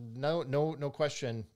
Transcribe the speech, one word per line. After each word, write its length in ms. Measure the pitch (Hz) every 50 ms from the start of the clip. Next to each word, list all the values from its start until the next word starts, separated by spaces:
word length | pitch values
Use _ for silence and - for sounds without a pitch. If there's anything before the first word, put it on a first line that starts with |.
| 120 113 113
no, 260 | 127 139 151 165 170
no, 320 | 139 131 135 147 151 160 160
no 160 | 139 147 139
question. 560 | - - 151 143 - - 139 120 113 113 107 - _